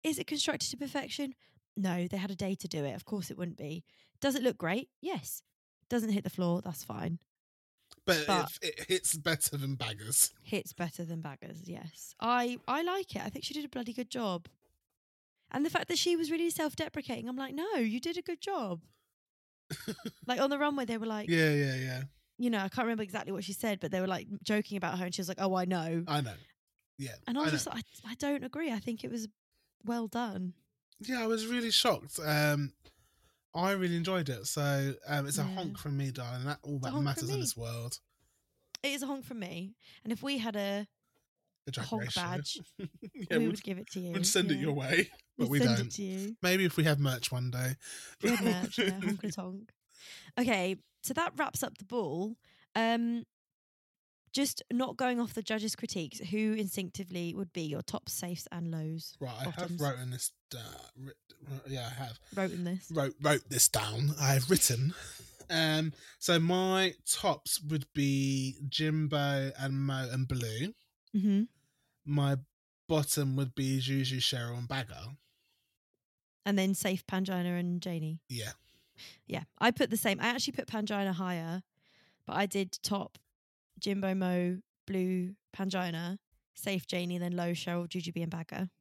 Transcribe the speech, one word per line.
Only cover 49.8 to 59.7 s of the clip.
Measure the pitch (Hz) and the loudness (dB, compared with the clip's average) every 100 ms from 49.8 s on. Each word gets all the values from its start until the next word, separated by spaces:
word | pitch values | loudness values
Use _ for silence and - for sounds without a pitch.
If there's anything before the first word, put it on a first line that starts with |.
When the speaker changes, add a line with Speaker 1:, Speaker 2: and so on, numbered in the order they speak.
| _ _ - - - - | _ _ -20 -18 -8 0
Speaker 1:
Okay, | 247 202 185 190 _ _ | 2 4 2 -2 _ _
so | - | -4
that | 285 339 - | -2 -2 0
wraps | 294 - | -2 -2
up | - - | -6 -6
the | 190 | -4
ball. | 240 175 160 208 233 _ _ _ 220 | -2 0 -2 -4 -6 _ _ _ 0
Um, | 226 233 233 233 - _ _ _ _ _ _ _ _ _ _ | 2 4 2 -2 -6 _ _ _ _ _ _ _ _ _ _
just | - - - - | 0 0 0 -2
not | 240 262 - | 0 0 0
going | 254 240 | 0 2
off | 233 | 0
the | - | -2
judges' | 196 220 214 | -2 -2 -2
critiques, | - 226 190 156 - | -4 -4 -4 -4 -6
who | 160 214 214 | -2 0 2
instinctively | 214 202 202 180 - 180 175 170 | 2 -2 -2 -6 -6 -6 -4 -4
would | 180 185 | -4 -6
be | - | -4
your | 160 147 | -4 -4
top | - - - | -4 -6 -6
safes | - 175 175 - | -6 -4 -6 -6
and | 175 170 | -6 -4
lows? | 160 156 160 - - | -2 -4 -4 -8 -10
Speaker 2:
Right, | 131 113 | -8 -4
I | 139 | -6
Speaker 1:
Bottoms? | 170 175 | -4 -4